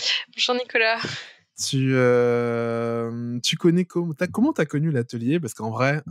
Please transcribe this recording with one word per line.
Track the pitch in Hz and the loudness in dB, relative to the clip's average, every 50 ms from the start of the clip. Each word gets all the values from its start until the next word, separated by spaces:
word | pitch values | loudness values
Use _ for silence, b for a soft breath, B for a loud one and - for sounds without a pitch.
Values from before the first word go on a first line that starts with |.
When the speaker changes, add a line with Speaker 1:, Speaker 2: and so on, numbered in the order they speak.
| B B B B B B - | B B B B B B -6
Speaker 1:
Bonjour | - - - 247 | -4 -2 0 0
Nicolas. | 247 254 240 - 233 226 226 226 226 226 B B B B B B B B B _ - - | -2 -2 -2 0 2 2 2 2 0 -2 B B B B B B B B B _ -8 -6
Speaker 2:
Tu, | - 139 135 131 131 131 | -2 0 0 2 2 4
euh, | 127 127 123 123 123 123 120 120 120 120 120 117 117 117 117 117 117 117 117 117 117 117 117 117 120 120 120 120 123 | 4 6 6 6 6 4 4 2 2 0 0 -2 -2 -2 -2 -2 -2 -2 -2 -2 -4 -4 -4 -6 -6 -6 -6 -6 -4
tu | - - - | -2 -2 -2
connais | - - 170 165 180 180 | 2 4 4 4 4 2
com-, | - - 175 170 170 151 | 0 -2 -4 -4 -4 -4
t'as, | - 185 | -4 -6
comment | 180 - 220 240 311 311 | -4 0 2 2 2 2
t'as | - 156 | 0 -2
connu | - - 143 156 165 | -2 0 -2 0 0
l'atelier ? | 147 120 117 - - 117 117 123 151 175 | 0 0 -2 -4 -6 -4 -2 0 0 0
Parce | 165 180 - | -2 -4 -8
qu'en | - 107 113 | -8 -8 -6
vrai, | 110 - 127 139 147 151 - 135 | -2 0 0 0 0 -2 -4 -10